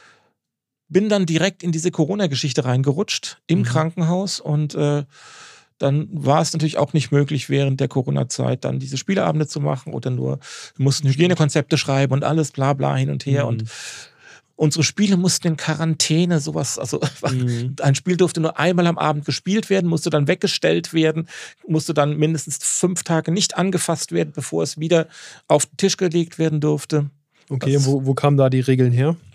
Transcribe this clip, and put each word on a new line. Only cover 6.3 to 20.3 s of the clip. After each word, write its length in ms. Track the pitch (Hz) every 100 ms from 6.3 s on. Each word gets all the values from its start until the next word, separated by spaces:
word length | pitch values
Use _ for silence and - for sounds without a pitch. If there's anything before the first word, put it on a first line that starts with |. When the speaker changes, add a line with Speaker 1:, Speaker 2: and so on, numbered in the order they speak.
| 151
Speaker 1:
es 120 | 160
natürlich 240 | 165 156 -
auch 160 | 147
nicht 180 | 160 127
möglich, 380 | 143 143 147 -
während 300 | 139 139 131
der 80 | 135
Corona-Zeit 760 | 135 127 139 127 - 127 127 131
dann 140 | 131
diese 180 | 131 135
Spieleabende 500 | - 196 175 156 147
zu 120 | 156
machen 340 | 143 139 -
oder 160 | 139 131
nur, 300 | 127 127 98 - - - -
wir 80 |
mussten 240 | 131 135 139
Hygienekonzepte 680 | 131 175 180 156 156 - 151
schreiben 360 | - 135 139
und 100 | 135
alles 280 | 120 160 147
bla 220 | - 135
bla 220 | 143 143 139
hin 160 | 135
und 140 | 143 139
her. 160 | 127 139
Speaker 2:
Mhm. 40 |
Speaker 1:
Und 140 | 113 110 - - - - _ - - _ -
unsere 280 | 156 165
Spiele 340 | 143 - 202 190
mussten 320 | 180 - 175
in 60 | 156
Quarantäne, 840 | - 151 160 160 - 156 180 165
sowas, 400 | 147 156 147 -
also 200 | - - 139
<laughs> 160 | - -
Speaker 2:
Mhm. 460 | 127 123 117 127 135
Speaker 1:
ein 140 | 147
Spiel 240 | 139 - 175
durfte 240 | 175 170
nur 160 | 160 -
einmal 300 | 160 180 170
am 100 | 165
Abend 280 | 151 151 143
gespielt 440 | 131 - 208 214
werden, 180 | 196 175
musste 220 | 165 -
dann 180 | 156
weggestellt 680 | 143